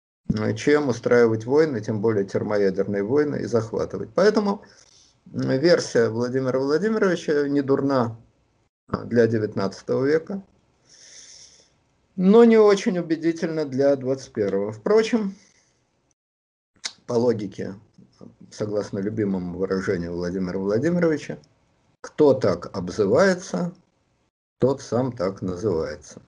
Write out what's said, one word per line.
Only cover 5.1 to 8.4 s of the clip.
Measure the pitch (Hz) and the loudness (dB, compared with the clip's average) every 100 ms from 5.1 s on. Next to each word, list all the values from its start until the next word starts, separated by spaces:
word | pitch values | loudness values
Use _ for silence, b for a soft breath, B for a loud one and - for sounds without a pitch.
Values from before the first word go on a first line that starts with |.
| b - | b -14
м, | 113 131 131 | -6 -2 2
версия | 165 165 - 131 113 | 4 2 2 0 2
Владимира | 110 123 131 131 127 | 0 -4 -2 -2 -2
Владимировича | 135 156 208 220 202 170 - 147 143 | 0 0 0 0 0 0 0 0 0
не | 143 | 0
дурна, | 135 139 139 135 113 113 _ _ | 0 0 2 0 0 -4 _ _